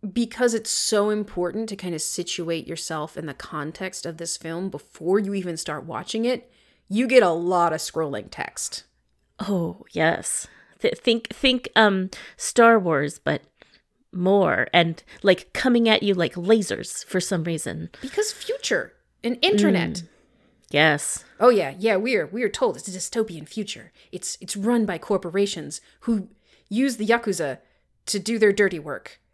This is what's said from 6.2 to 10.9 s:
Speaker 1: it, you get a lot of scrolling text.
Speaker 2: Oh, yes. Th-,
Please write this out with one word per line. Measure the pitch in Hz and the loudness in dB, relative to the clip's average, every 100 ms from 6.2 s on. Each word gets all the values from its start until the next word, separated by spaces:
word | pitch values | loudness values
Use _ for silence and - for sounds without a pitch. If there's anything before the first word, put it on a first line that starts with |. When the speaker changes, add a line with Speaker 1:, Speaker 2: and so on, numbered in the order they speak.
| 233 | -2
Speaker 1:
it, | 254 - _ _ _ _ | -2 -6 _ _ _ _
you | 202 247 | -2 6
get | 254 | 6
a | 196 | 6
lot | 165 175 180 175 | 2 2 4 2
of | 156 | 2
scrolling | - - 160 135 98 | -6 -4 -4 -4 -8
text. | - - - - - - _ _ _ _ _ | -10 -10 -8 -10 -10 -16 _ _ _ _ _
Speaker 2:
Oh, | - 196 170 175 - | -2 -2 -2 -6 -10
yes. | 170 160 165 - - - - _ _ | 0 2 2 -4 -6 -8 -18 _ _
Th-, | 196 | -2